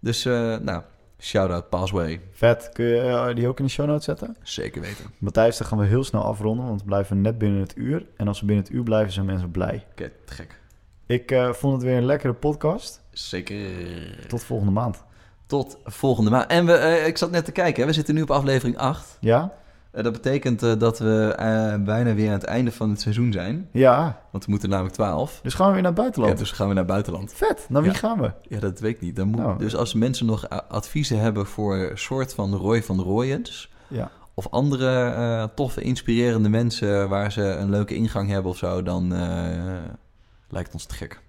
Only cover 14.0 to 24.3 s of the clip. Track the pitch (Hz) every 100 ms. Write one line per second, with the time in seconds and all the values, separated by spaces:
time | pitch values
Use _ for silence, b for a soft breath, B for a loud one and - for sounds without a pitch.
14 | 82 - - 120 - 120 101 98 120 98
15 | - b b b - 139 - - - -
16 | 139 117 107 127 - 170 170 170 151 165
17 | 156 160 165 175 160 156 180 127 131 156
18 | 147 151 151 143 139 131 123 120 131 156
19 | - - 113 117 175 B B B B -
20 | 113 110 127 139 139 113 117 113 113 113
21 | 110 110 107 - 110 110 110 104 101 110
22 | 120 104 107 101 - 117 123 - 107 104
23 | - 107 120 95 90 135 190 - 131 127
24 | 160 110 -